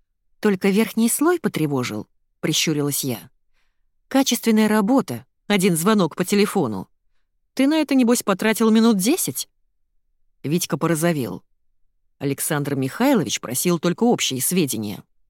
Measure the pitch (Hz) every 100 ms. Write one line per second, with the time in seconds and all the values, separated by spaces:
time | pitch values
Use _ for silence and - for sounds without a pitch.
0 | _ _ _ _ 214 190 196 196 214 220
1 | 233 - 311 349 - - 151 135 117 107
2 | - _ _ _ 175 151 170 147 143 139
3 | 135 113 - _ _ _ _ _ _ _
4 | - 269 269 233 226 214 214 214 196 269
5 | - 117 - _ - 208 185 160 190 214
6 | 165 - 180 202 208 196 120 95 - _
7 | _ _ _ _ _ - 277 311 294 269
8 | 233 240 - 185 220 220 226 220 233 202
9 | 202 359 - - - _ _ _ _ _
10 | _ _ _ _ 139 175 - 151 165 156
11 | 170 151 110 90 _ _ _ _ _ _
12 | _ - 139 135 - 147 143 139 135 -
13 | 269 240 113 - - - 175 170 175 170
14 | 240 170 - 127 - 180 143 110 104 -
15 | - _